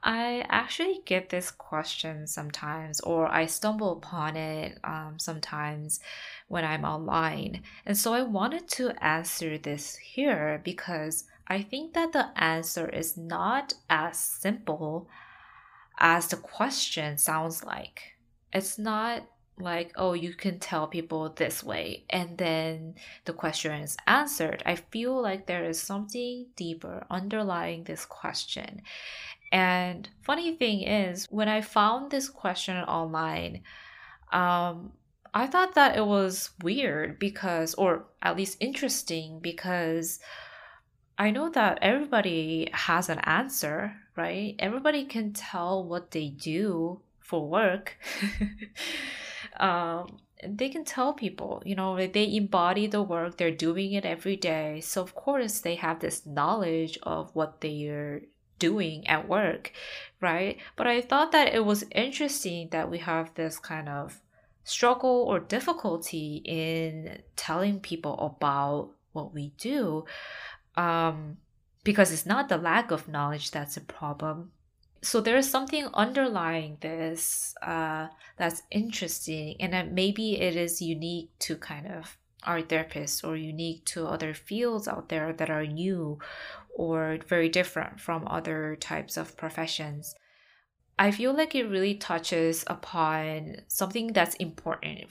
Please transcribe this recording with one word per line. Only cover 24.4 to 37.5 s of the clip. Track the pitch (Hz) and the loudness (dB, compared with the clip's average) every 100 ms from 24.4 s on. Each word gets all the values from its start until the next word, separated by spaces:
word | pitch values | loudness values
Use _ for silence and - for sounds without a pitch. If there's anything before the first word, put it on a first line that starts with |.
| 160 - - | 0 0 -2
I | 175 | -2
feel | - 226 233 262 | -4 -4 0 0
like | 220 190 190 | 0 -2 -2
there | 175 | -2
is | 170 165 | -2 -4
something | - 202 208 240 247 247 247 - | -4 -6 -4 -6 -6 -6 -12 -8
deeper | 170 165 - 170 - | -6 -6 -8 -10 -6
underlying | 180 196 214 208 175 170 170 | -4 -2 -2 0 0 -2 -6
this | 170 - | -8 -10
question. | - - - - - - - - - - - - - - - | -10 -8 -6 -6 -6 -8 -8 -12 -14 -14 -12 -12 -14 -16 2
And | 185 185 180 180 180 - - | 6 6 6 2 -4 -10 -10
funny | - 302 339 320 | -2 0 0 0
thing | 233 208 | 2 2
is, | - 208 190 180 - | 2 2 2 -2 -4
when | 208 214 | 0 2
I | 214 | 2
found | 214 220 208 247 277 | 2 4 6 4 0
this | 277 269 | -2 -2
question | - 196 - - 180 | -4 -2 -2 -2 -2
online, | 175 165 165 160 160 160 - 175 - - - - - - - | 0 0 0 -2 -2 -2 -4 -8 -14 -20 -20 -20 -20 -20 2
um, | 180 180 175 175 170 175 - _ _ - | 4 6 6 2 -2 -12 -18 _ _ -2
I | 208 262 | 0 4
thought | 359 370 | 4 6
that | 339 277 - | 8 8 8
it | 208 | 4
was | 202 190 190 - - | 6 4 0 -6 -4
weird | 175 240 269 151 156 147 | -2 2 2 0 -2 -2
because, | 202 202 196 | -4 -2 -2